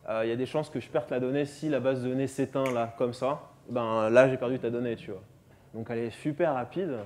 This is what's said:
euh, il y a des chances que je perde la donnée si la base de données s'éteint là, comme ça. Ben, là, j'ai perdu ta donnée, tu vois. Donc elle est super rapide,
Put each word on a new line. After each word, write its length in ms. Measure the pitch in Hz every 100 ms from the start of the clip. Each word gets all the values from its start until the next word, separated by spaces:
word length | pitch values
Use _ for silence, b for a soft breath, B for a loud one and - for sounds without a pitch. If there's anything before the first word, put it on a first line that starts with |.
| -
euh, 140 | 110
il 40 | 113
y 40 |
a 40 | 120
des 100 | 127
chances 240 | 151 151
que 100 | 127
je 80 | -
perde 220 | 156 -
la 100 | 127
donnée 240 | 127 143
si 240 | 147 - 156
la 120 | 135
base 220 | 131 127
de 60 | 127
données 200 | 131 135
s'éteint 440 | - 135 139 131
là, 220 | 120 113 -
comme 160 | 123
ça. 300 | 120 - - - - -
Ben, 400 | 123 113 110 110
là, 200 | 120 131
j'ai 80 | 127
perdu 220 | 123 131
ta 120 | 120
donnée, 260 | 120 123 113
tu 140 | -
vois. 100 | 95 101 - - b b
Donc 140 | 113 113
elle 80 | 117
est 120 | 117
super 440 | - 151 143 165
rapide, 360 | 127 120 170 185 120